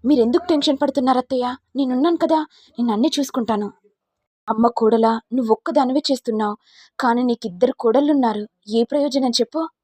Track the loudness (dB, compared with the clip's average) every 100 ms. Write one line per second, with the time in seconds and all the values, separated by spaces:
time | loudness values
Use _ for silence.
0 | 2 2 4 0 2 0 2 0 0 0
1 | 0 0 0 -4 -4 -8 _ -4 -2 0
2 | 0 0 0 0 -2 _ _ -4 -2 0
3 | 0 0 -4 -4 -4 -4 -4 -12 _ _
4 | _ _ _ _ -6 0 2 2 2 4
5 | 2 0 _ -4 0 -2 0 0 2 0
6 | 0 -4 -2 -2 -4 -6 _ _ -20 -4
7 | 0 0 0 -2 -6 -2 -2 0 2 2
8 | 2 2 0 -2 -10 _ -4 -2 0 0
9 | 0 0 -2 -2 -4 -4 -8 _